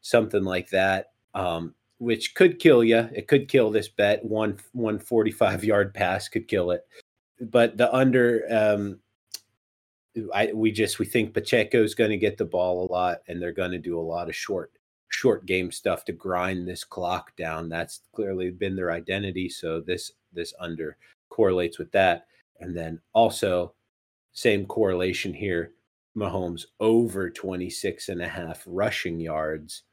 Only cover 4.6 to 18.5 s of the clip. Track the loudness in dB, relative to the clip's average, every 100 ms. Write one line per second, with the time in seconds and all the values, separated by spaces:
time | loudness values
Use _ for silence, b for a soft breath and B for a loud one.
4.6 | -10 -4 -2 -2 0 2 2 2 2 2
5.6 | 2 2 2 0 -2 -2 -4 -8 -2 -2
6.6 | 0 -2 -6 B _ _ _ _ 0 2
7.6 | 2 2 2 4 4 4 4 2 0 2
8.6 | 2 2 -2 -8 _ _ _ -20 _ _
9.6 | _ _ _ _ _ -10 -6 -2 0 2
10.6 | 0 2 0 0 0 0 0 -2 0 2
11.6 | 4 2 2 2 0 2 0 0 -2 0
12.6 | 0 0 -2 0 -2 -2 -8 -8 -6 -4
13.6 | -4 -4 -6 -6 -4 -6 -6 -8 -6 -6
14.6 | -6 _ _ _ _ 0 2 0 0 -2
15.6 | -2 -4 -4 -4 -6 -10 -4 -2 -2 -4
16.6 | -6 -10 -12 -8 -4 -4 -8 -10 -8 -6
17.6 | -6 -6 -8 -10 _ -8 -6 -4 -6